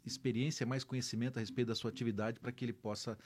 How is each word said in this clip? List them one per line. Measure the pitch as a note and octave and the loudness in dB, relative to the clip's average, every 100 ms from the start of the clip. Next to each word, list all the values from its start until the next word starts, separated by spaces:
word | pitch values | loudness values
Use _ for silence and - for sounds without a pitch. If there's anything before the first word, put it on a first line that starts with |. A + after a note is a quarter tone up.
| - | -6
experiência, | - C3 A2+ D3 - | -2 2 4 2 2
mais | A#2+ C3 | 0 0
conhecimento | - B2+ B2 A2 B2 B2 | 0 -2 0 0 0 0
a | |
respeito | G#2+ - A#2 | -2 2 2
da | |
sua | G#2+ A2+ | 2 0
atividade, | - A#2 G#2 G#2+ A2+ | 0 2 2 0 -2
pra | B2 | -6
que | B2 | -4
ele | A#2+ | -4
possa | G#2 G#2+ G#2 - G#2+ | -2 -4 -4 -4 -6